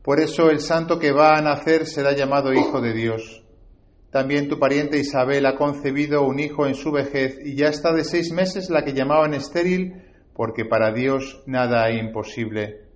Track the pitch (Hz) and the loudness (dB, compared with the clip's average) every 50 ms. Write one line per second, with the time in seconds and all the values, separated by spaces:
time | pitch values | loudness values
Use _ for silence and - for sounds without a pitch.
0 | - - 139 147 156 156 - - 165 160 160 151 - - 165 165 165 170 175 165 | 0 2 2 2 2 0 2 4 4 4 4 4 0 0 0 0 0 0 -2 0
1 | 170 147 139 139 151 156 156 156 151 147 147 143 - 160 160 160 160 151 - - | 2 2 4 6 6 6 6 6 4 2 0 0 2 2 2 2 2 -2 -4 -2
2 | 139 139 143 143 139 135 139 143 135 135 131 135 143 - - 135 120 117 113 110 | 0 0 2 2 0 0 0 0 2 2 2 2 2 2 0 -2 -2 -2 -2 -2
3 | 113 113 113 110 113 - - - - - - - - - - _ _ _ _ _ | -2 -2 -4 -4 -8 -12 -16 -20 -20 -20 -20 -20 -20 -20 -20 _ _ _ _ _
4 | _ - - 135 131 135 143 143 147 143 156 151 143 135 139 143 147 143 151 147 | _ -4 -2 -2 -2 0 0 -2 -2 -2 -2 0 2 2 2 2 0 0 -2 -2
5 | 135 139 - 139 127 127 139 139 139 135 135 - 143 147 143 143 - 143 135 143 | -2 -2 0 0 0 2 2 2 2 2 2 2 0 -2 -2 -2 -4 -4 -2 -2
6 | 147 143 147 147 143 135 139 139 151 147 147 - 147 139 131 131 - 156 147 143 | -2 0 2 2 2 2 0 -2 -4 -6 -2 -2 -2 -2 -2 -4 -6 -4 -2 -2
7 | 135 139 - 139 135 135 135 - - 147 135 135 147 151 147 151 - 170 165 160 | -2 -2 -2 -2 -2 -2 -4 -8 -12 -10 -2 0 0 0 0 0 -2 0 0 0
8 | 156 156 - 175 170 170 165 175 185 185 185 202 185 - 170 151 143 147 135 135 | 0 0 -2 -2 -2 -2 -2 -2 -2 -2 -2 -6 -6 -2 -2 0 0 0 -2 -2
9 | 131 139 147 156 156 151 151 139 139 - - 175 170 185 180 185 185 180 - - | 0 2 4 2 2 2 0 -4 -6 -4 -4 -2 0 0 0 0 -2 -4 -8 -16
10 | - - - _ _ _ _ - 117 113 110 - 113 110 120 110 110 110 110 117 | -20 -20 -20 _ _ _ _ -6 -6 -4 -4 -6 -4 0 2 2 2 2 0 0
11 | 127 135 135 135 135 - - - - - 131 127 123 120 120 117 113 113 113 113 | 0 0 0 -2 -4 -8 -14 -18 -12 -6 -2 -2 0 2 2 2 2 2 0 -2
12 | 113 110 110 110 104 - - - 117 107 107 107 107 104 104 - - - - | -4 -6 -6 -8 -8 -8 -8 -8 -8 -6 -4 -6 -6 -6 -8 -16 -20 -20 -20